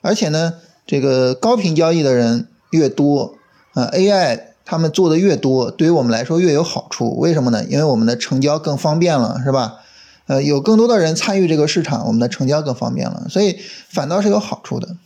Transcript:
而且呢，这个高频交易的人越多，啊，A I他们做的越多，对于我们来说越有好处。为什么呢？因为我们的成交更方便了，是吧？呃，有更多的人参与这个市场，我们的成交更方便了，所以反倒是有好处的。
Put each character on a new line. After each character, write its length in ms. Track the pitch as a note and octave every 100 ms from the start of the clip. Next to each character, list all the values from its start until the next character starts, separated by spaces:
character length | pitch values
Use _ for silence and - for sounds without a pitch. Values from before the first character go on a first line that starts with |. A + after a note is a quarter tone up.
而 120 | -
且 140 | G#3+ E3+
呢， 260 | D#3 E3 E3+ _ _ -
这 140 | C#3+
个 340 | C#3 C3 B2+
高 220 | B2+ A3+ A#3+
频 180 | F#3
交 180 | D#3+ E3
易 100 | E3+
的 120 | C#3
人 340 | B2 A#2 A#2 - _ _
越 180 | E3 C#3
多， 460 | - C#3+ C#3+ A#2+ - _ _ _
啊 100 | -
，A 260 | A#2+ F#3 G3
I 360 | G3 D#3 A2+ - _
他 140 | - E3
们 100 | D#3+
做 200 | D#3 F3+
的 80 | D#3+
越 180 | G3 C3+
多， 320 | C3+ C3 A#2
对 200 | - D#3+
于 20 |
我 100 | E3
们 120 | B2
来 120 | A2+
说 140 | B2+ E3
越 140 | F3+
有 100 | D3
好 240 | E3+ - -
处。 300 | - A#2 -
为 160 | E3+
什 80 | D#3
么 80 | B2+
呢？ 140 | A2
因 120 | - C#3
为 60 |
我 140 | D#3 A#2+
们 100 | A2+
的 100 | A#2
成 240 | - C3
交 160 | D3 D3+
更 220 | D3+ C#3
方 220 | D#3 D#3
便 180 | F3 D3
了， 220 | A2+ -
是 60 | C3
吧？ 300 | C3 A2 - - - - _ -
呃， 120 | C3+
有 200 | C#3+ C#3
更 180 | C#3 A3
多 80 | A#3
的 140 | A3
人 160 | D#3+ E3
参 240 | - G3
与 80 | F3
这 80 | D#3
个 100 | D3+
市 160 | F#3
场， 240 | D3 A#2 A#2
我 60 |
们 80 | A2+
的 80 | A#2+
成 180 | - C3
交 160 | D3
更 100 | D3
方 220 | A#2+ A#2+
便 160 | B2+ -
了， 160 | - -
所 140 | F#3
以 160 | G3+ F3 - - -
反 200 | - C#3+
倒 140 | F#3
是 60 | G#3
有 100 | G#3
好 220 | G#3 -
处 160 | - -
的。 180 | F3 F3